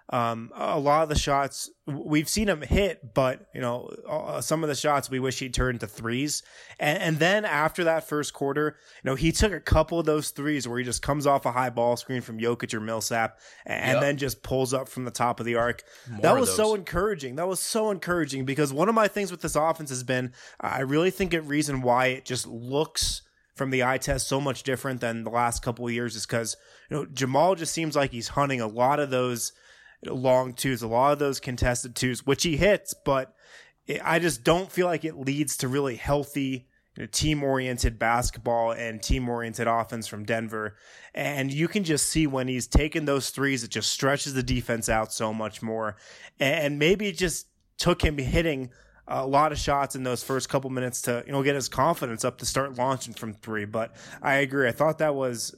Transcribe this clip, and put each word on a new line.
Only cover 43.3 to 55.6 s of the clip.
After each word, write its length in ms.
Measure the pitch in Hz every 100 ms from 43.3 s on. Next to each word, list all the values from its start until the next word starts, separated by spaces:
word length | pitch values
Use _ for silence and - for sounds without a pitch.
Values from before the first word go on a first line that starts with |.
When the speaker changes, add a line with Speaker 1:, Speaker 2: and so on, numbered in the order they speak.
| 131 139 131
Speaker 1:
it 60 | 113
just 220 | 110 -
stretches 420 | - 139 139 147
the 100 | 131
defense 460 | 123 123 120 117 117
out 240 | 110 110
so 220 | - 110
much 260 | 110 107 -
more. 380 | 113 113 107 101 - - - -
And 400 | 135 160 143 147
maybe 300 | 156 196 202
it 100 | 156
just 300 | 175 - - _ _ -
took 240 | 170 170
him 140 | 160 143
hitting 540 | 123 160 165 135 127 - _ _ -
a 140 | 127 135
lot 240 | 139 156
of 80 | 147
shots 380 | 151 143 135 135
in 80 |
those 180 | 127 120
first 260 | - 131 -
couple 220 | 139 131
minutes 320 | 127 127 -
to, 220 | 131 120 -
you 60 |
know, 100 | 139
get 140 | 139 143
his 120 | -
confidence 560 | - 135 170 131 113
up 140 | 127 -
to 80 | -
start 300 | 131 139 123
launching 360 | 131 131 123
from 220 | 107 113
three. 300 | 104 113 107
But 280 | 104 110 113 - - -
I 120 | 143
agree. 340 | 139 135 139 123
I 40 |
thought 260 | 113 156 151
that 180 | 156 139
was 360 | 131 117 - -